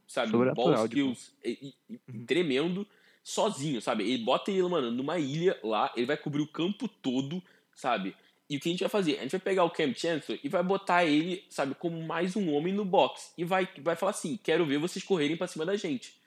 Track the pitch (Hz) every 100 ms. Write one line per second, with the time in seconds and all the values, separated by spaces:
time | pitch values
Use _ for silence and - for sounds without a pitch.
0 | _ 131 117 117 127 151 175 135 113 127
1 | 139 117 - _ 117 113 139 - _ 226
2 | - 117 120 143 170 127 165 180 202 _
3 | _ _ - - 208 131 151 120 135 110
4 | 101 127 113 165 - 190 180 175 120 120
5 | 143 175 135 151 180 - 110 107 131 113
6 | 123 151 151 143 147 - 175 202 240 -
7 | 135 127 139 180 - _ _ - 131 113
8 | 95 - _ _ _ 143 170 180 208 214
9 | 170 - 127 185 196 185 170 - 151 117
10 | 165 156 - 110 139 185 180 190 - 175
11 | 170 147 170 175 - - 143 - 175 165
12 | 160 165 185 214 180 147 170 196 196 180
13 | 131 - - - 170 190 185 - 147 165
14 | 196 - 175 123 - 165 160 147 170 -
15 | - 190 147 165 180 156 160 202 180 127
16 | - -